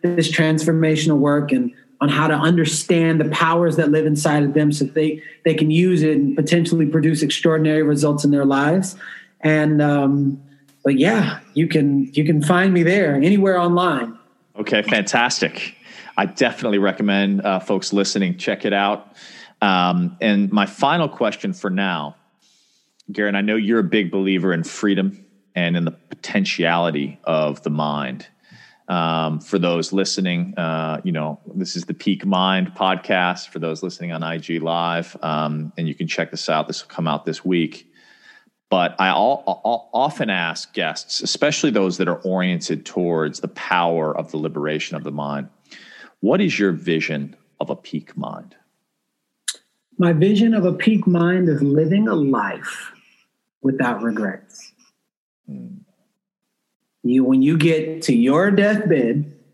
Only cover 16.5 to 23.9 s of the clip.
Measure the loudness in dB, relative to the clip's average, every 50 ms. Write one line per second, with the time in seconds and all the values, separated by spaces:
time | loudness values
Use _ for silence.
16.5 | 0 -2 -2 0 0 2 2 0 0 0 0 0 2 2 2 2 0 0 0 0
17.5 | -2 -2 -2 -2 -2 -2 -2 -2 0 0 0 0 0 -2 -2 -2 -2 -4 -4 -4
18.5 | -4 -2 -2 -2 0 0 0 0 -2 -4 -8 -18 -20 -20 -20 -20 -20 -20 -20 -20
19.5 | _ _ 0 2 2 2 2 2 2 0 -2 -2 -4 -2 0 0 2 2 0 2
20.5 | 2 0 0 0 -2 -2 0 2 2 2 0 -2 -2 -2 -2 -2 -2 -4 -6 -8
21.5 | -8 -4 -4 -4 -2 -2 -2 -2 -2 -4 -6 -8 -12 _ _ _ _ _ _ _
22.5 | _ _ _ _ _ _ _ _ _ _ _ -12 -6 -4 -2 -2 -2 -2 0 0
23.5 | 0 0 0 2 2 2 2 2